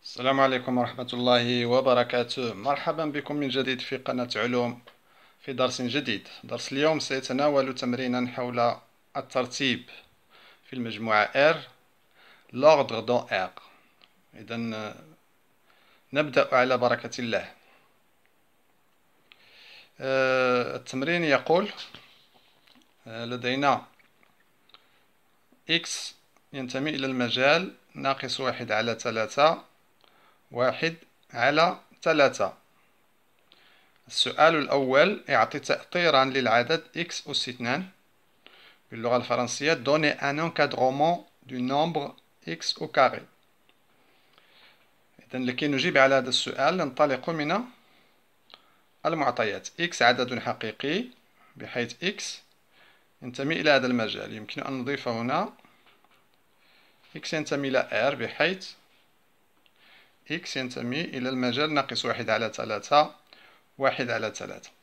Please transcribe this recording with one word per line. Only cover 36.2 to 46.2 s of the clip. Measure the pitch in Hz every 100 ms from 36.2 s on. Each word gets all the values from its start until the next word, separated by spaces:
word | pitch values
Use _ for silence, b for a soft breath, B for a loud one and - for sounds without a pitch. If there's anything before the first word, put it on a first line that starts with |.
| 135
للعدد | 131 123 117 120 160 - 160
X | 170 - -
أس | 135 -
اثنان. | 123 117 135 185 _ _ _ _ _ B B B B _
باللغة | 117 117 123
الفرنسية، | 117 123 123 - 143
donnez | 160 120 151 151 -
un | 143 143
encadrement | 165 - 143 123 127 139 156 175 - _ 127
du | 127
nombre | 123 139 160 156 143 - _ _ -
X | 82 - -
au | 80
carré. | - 127 - - _ _ _ _ _ _ _ b b b b b b b b b b _ _
إذن، | - 127 127
لكي | 123 151
نجيب | 139 165 143
على | 135
هذا | 135